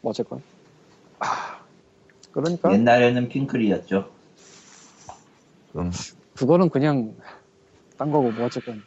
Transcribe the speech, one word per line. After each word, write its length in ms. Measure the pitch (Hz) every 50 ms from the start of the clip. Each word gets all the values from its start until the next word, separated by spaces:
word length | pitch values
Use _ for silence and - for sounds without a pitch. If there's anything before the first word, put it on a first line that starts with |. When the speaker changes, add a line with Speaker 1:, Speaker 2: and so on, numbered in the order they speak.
Speaker 1:
뭐, 80 | - 123
어쨌건. 320 | 107 - 117 - - 135 - _ _ _ _ _ _ _ _ _ _ _ _ _ _ _
아, 420 | - - - - - - - - - _ _ _ _ _ _ _ _ _ _ _ - -
그러니까 420 | _ 131 139 165 175 170 - 175 185
Speaker 2:
옛날에는 560 | 104 117 120 120 123 123 120 123 123 123 120
핑클이었죠. 800 | - 135 139 139 - 123 113 104 92 - - - 95 98 95 - - _ _ _ _ _ - - - - - - - - - - - - - - - - _ _ _ _ _ _ _ _ _ _ _
Speaker 3:
음. 140 | - 87 87 90 98 - - - - _ _ _
Speaker 1:
그거는 340 | - 135 123 165 175 190 165
그냥 460 | - 139 139 151 143 135 117 110 - - - - - - _ _ _ _ _ _ _ _ _ _ _
딴 140 | _ 131 151
거고, 200 | 147 151 131 120
뭐, 140 | 110 117 117
어쨌건. 360 | 120 - 127 - - 113 107 101